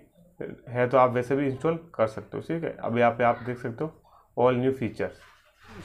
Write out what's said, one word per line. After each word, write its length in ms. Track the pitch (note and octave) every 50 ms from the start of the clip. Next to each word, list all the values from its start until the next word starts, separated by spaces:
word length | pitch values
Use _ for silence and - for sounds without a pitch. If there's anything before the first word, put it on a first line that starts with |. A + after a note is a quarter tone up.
| - _ _ _ _ _ _ - - - - - - -
है 180 | A#2 B2 B2 B2
तो 80 | C#3
आप 160 | C3 B2+ B2 A#2
वैसे 220 | B2 A#2+ B2 C#3
भी 120 | C3+ C#3+
install 320 | C#3 B2+ B2+ - E3 E3 D#3+ - - -
कर 120 | - A2 A2
सकते 280 | - - - - -
हो। 60 | G#2 A2
ठीक 200 | - D#3+ E3 E3
है, 120 | - - -
अब 180 | - - A#2
यहाँ 140 | A#2+ A#2 A#2
पे 120 | A#2 A#2+ B2
आप 200 | A#2 A#2 A#2 A#2
देख 120 | B2 B2 A#2+
सकते 240 | - A#2+ A2+ - D3+
हो 100 | D#3+ - - _ _ _ _ _ _ -
all 240 | - A#2+ B2+ B2+ B2
new 140 | B2+ C3 C3+
features, 480 | C3+ B2 G2+ - - F#2+ F2+ - - - - _ _ _ _ _ _ - - - - -